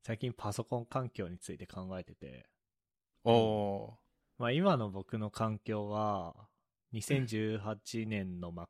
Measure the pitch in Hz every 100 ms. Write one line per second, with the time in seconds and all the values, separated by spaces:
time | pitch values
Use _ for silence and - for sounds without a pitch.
0 | - 113 127 117 104 101 113 123 117 135
1 | 127 - 90 87 - 87 87 - 92 92
2 | 90 80 69 64 - _ _ _ _ _
3 | _ _ 117 117 110 107 101 101 110 113
4 | _ _ _ _ 120 139 196 147 107 95
5 | 95 113 107 - 113 107 - 107 104 104
6 | 107 98 85 - 107 _ _ _ _ 113
7 | - 139 127 110 110 107 104 107 - 113
8 | 110 107 95 90 87 85 85